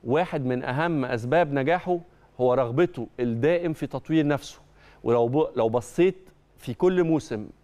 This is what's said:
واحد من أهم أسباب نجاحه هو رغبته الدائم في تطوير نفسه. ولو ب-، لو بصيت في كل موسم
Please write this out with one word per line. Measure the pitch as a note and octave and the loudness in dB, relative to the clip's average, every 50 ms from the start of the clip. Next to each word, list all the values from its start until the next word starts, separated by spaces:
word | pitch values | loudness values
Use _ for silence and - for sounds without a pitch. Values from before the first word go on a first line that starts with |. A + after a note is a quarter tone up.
| - | -2
واحد | A#2+ B2 D#3 F3+ F3 - D#3 C3+ | 0 0 0 0 0 -4 -4 -2
من | B2+ B2+ B2 C3 | -2 -2 -2 -2
أهم | C3 B2+ C3+ D#3+ E3+ E3+ D3 C3 | -4 -2 -2 -2 0 0 -2 -2
أسباب | B2+ B2+ A#2 A2 B2 C#3+ E3 F3 D3 C#3+ | -2 -4 -4 -2 0 2 2 2 2 0
نجاحه | C#3 C3 C#3 E3+ F3+ - F3+ F3+ F3 E3+ - _ _ _ _ _ - | -2 0 0 0 -2 0 -4 -4 -4 -4 -12 _ _ _ _ _ -2
هو | B2 B2+ B2 | 0 2 2
رغبته | C3 C3 A#2 A#2 C#3 F3+ E3+ - - A#2 - _ - | 2 2 0 2 0 0 0 0 -6 -10 -10 _ -4
الدائم | B2 A#2+ A2+ A2+ A#2+ D3+ F3 E3+ F3 E3+ D#3 | -4 -2 -2 0 0 2 0 0 -2 -4 -6
في | - D3+ | -4 -8
تطوير | C3+ - C3+ - - D#3 D#3+ D3+ | -8 -8 -10 -6 0 0 2 2
نفسه. | D3 D3 C3+ - - - - - _ _ _ - - - - - | 2 0 -2 -4 -10 -20 -20 -20 _ _ _ -20 -20 -20 -8 -2
ولو | - A#2 A#2+ A#2+ A#2+ | 0 2 2 2 2
ب-، | B2+ D3+ D#3 C#3+ - | 2 0 0 0 0
لو | B2 A2+ A#2 | 0 0 2
بصيت | A2+ B2 A#2 - - - E3+ F#3+ F#3 - - - _ _ _ _ _ _ | 0 0 -4 -4 0 2 2 2 2 -2 -16 -20 _ _ _ _ _ _
في | - - A#2 | -12 -12 -6
كل | - - F#3 F#3 F3+ F3+ | 0 2 2 4 4 2
موسم | D#3+ D#3+ D3+ - - A#2+ G#2+ G#2 - - _ | 2 2 0 0 -4 -8 -8 -8 -12 -16 _